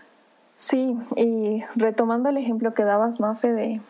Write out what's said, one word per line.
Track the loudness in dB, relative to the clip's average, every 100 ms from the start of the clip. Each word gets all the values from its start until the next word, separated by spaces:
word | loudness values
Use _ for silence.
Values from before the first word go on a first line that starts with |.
| -20 _ _ _ _ -8
Sí, | -2 0 0 -2 -4 0
y | 0 0 -2 -2 -4 0
retomando | 0 2 0 0 0
el | 0
ejemplo | -2 -2 0
que | 2
dabas, | 2 4 2 0
Mafe, | -2 0 0
de, | 0 -2 -4